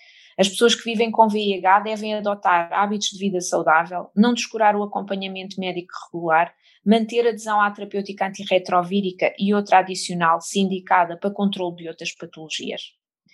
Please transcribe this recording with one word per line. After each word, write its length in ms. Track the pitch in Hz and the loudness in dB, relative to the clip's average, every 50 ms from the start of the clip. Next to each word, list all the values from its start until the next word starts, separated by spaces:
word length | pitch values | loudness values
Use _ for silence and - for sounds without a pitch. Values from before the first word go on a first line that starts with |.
| _ - - - - _ _ - | _ -20 -20 -20 -20 _ _ 0
As 100 | 196 202 | 2 2
pessoas 260 | - - 233 233 233 | 2 2 2 2 2
que 100 | - - | 0 -2
vivem 260 | 233 233 214 233 226 | -4 -2 0 0 2
com 180 | 214 - 220 214 | 4 4 4 4
V 100 | 202 214 | 2 0
I 200 | 208 202 196 185 | 0 -2 -2 2
H 220 | 180 185 190 208 | 4 4 4 4
devem 340 | 202 214 220 208 214 214 214 | 4 0 -6 -6 -6 -6 -6
adotar 580 | 214 208 208 202 202 - 190 180 175 170 170 | -4 -2 -4 -4 0 2 2 2 2 2 0
hábitos 360 | 175 190 202 202 214 202 208 - | 0 0 0 0 -2 -4 -4 -6
de 100 | 202 185 | -6 -4
vida 220 | 196 196 175 180 | -2 -2 -2 -2
saudável, 680 | 175 - - 175 165 165 156 160 170 175 180 175 - - _ | -2 -2 -2 0 2 4 4 4 2 0 -6 -8 -10 0 _
não 180 | 202 226 240 | 4 4 4
descurar 440 | 240 240 - - - 220 220 208 208 | 2 0 -4 -6 -2 2 2 2 2
o 60 | 208 | 2
acompanhamento 760 | 208 202 202 202 196 196 202 190 196 190 190 190 190 196 190 196 | -2 -4 -6 -8 -6 -6 -6 -6 -6 -8 -8 -10 -12 -10 -8 -6
médico 340 | 185 185 175 175 175 - - - - | -6 -6 -6 -6 -10 -10 -14 -16 -14
regular, 500 | - - 170 170 165 160 160 175 170 - _ _ _ _ _ _ | -12 -10 -6 0 2 2 2 2 0 -4 _ _ _ _ _ _
manter 420 | 196 220 233 220 214 233 233 233 | 4 4 4 2 0 0 0 2
adesão 340 | 233 214 214 220 220 214 208 | 2 0 -2 -4 -2 0 2
à 100 | 208 208 | 2 0
terapêutica 580 | 202 208 202 202 - 202 196 - 196 - 190 196 | -2 -6 -10 -6 -6 -6 -6 -6 -6 -4 -6 -6
antirretrovírica 1040 | 196 - 202 - 190 185 180 - 196 180 175 175 196 202 190 185 180 - 165 - - - | -6 -8 -2 0 0 0 2 2 2 2 2 2 0 0 0 -2 -2 0 -2 -2 0 0
e 140 | 196 202 | 0 2
outra 260 | 208 208 202 - 214 185 | 2 0 2 4 4 4
adicional, 640 | 180 180 185 185 - - 180 175 170 165 165 170 | 4 2 -2 -8 -6 -6 -2 0 2 2 2 0
se 200 | - - - 196 | -2 -4 -2 0
indicada, 560 | 196 185 190 185 185 - 190 185 175 170 170 | 0 0 -2 -4 -2 2 2 2 2 0 -2
para 140 | 170 - 202 | -4 -6 -6
controle 460 | 202 - 202 202 196 190 180 180 175 | -2 0 0 0 0 -2 -4 -6 -6
de 120 | 170 170 165 | -8 -12 -14
outras 260 | 165 - 170 180 - | -12 -10 -12 -12 -12
patologias. 760 | - 175 165 - 160 160 151 - - - - - - - - _ _ _ _ _ _ _ _ | -12 -16 -16 -16 -18 -12 -10 -10 -8 -8 -8 -10 -10 -12 -16 _ _ _ _ _ _ _ _